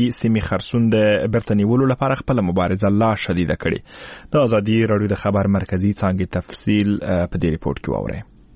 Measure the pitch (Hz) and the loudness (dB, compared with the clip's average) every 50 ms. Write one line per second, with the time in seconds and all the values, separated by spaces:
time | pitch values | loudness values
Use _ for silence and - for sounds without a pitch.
0 | 120 123 117 - - 113 113 107 - - 104 92 - - - 120 117 113 107 107 | 2 0 0 -2 0 0 0 0 0 -2 -2 -4 -4 -2 0 2 2 4 4 4
1 | 107 107 104 98 - 107 110 117 110 - 110 104 101 107 117 127 135 131 127 - | 4 4 2 2 0 0 0 -2 0 0 0 2 2 2 2 2 2 2 0 0
2 | 139 135 135 - - - 135 117 101 90 87 95 90 87 92 95 107 101 101 104 | 0 -2 -2 -2 -2 -2 0 0 0 0 0 0 0 0 0 0 2 2 2 4
3 | 113 113 107 104 - - 92 90 87 78 82 - - - - - - - - - | 4 2 2 0 -2 -2 -2 0 0 0 -2 -2 -2 -4 -4 -4 -6 -10 -18 -20
4 | - - - - - - - 151 139 117 113 107 101 107 110 113 113 110 107 101 | -20 -18 -18 -20 -8 -2 0 2 2 2 2 0 2 2 2 2 2 2 2 0
5 | 104 101 101 - - 104 98 101 98 98 98 98 95 - - 92 92 104 104 - | 0 0 -2 -2 -2 0 0 2 2 2 2 0 0 -2 -2 0 0 0 0 0
6 | - 95 92 92 92 - - 92 - - - - - - 104 107 101 104 101 - | 0 0 0 0 -2 -4 -4 -6 -6 -8 -12 -8 -2 0 2 2 2 2 0 0
7 | - - 95 87 87 87 - 90 82 85 78 80 - - 69 - - 71 60 50 | -2 -2 0 0 0 -2 -2 -2 0 0 0 -2 -2 -4 -4 -4 -4 -4 -4 -4
8 | 50 53 - - 107 - - - - - - | -4 -4 -6 -8 -10 -14 -20 -20 -20 -20 -20